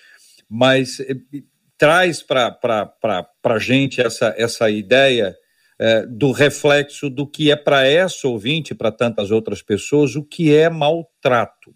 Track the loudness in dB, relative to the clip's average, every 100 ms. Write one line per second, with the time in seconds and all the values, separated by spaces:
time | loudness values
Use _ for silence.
0 | _ _ _ _ _ 0 2 2 0 -8
1 | -10 -10 -12 -18 -18 _ _ _ 4 4
2 | 2 -2 -2 0 0 -2 -2 -2 -4 _
3 | -4 -4 -6 _ -2 0 0 0 0 -2
4 | -4 -2 -2 -2 -4 0 0 0 2 4
5 | 4 2 -2 -6 _ _ _ -4 0 0
6 | -2 -2 -2 2 0 2 2 2 0 -8
7 | -10 -8 -10 -2 0 0 2 2 4 2
8 | 0 -2 -4 -4 -4 -6 -6 -6 -6 -2
9 | -4 -2 -2 -2 -2 -8 -4 -4 0 0
10 | 0 -2 -10 -2 4 4 4 2 -2 -2
11 | -6 _ 0 0 0 _ _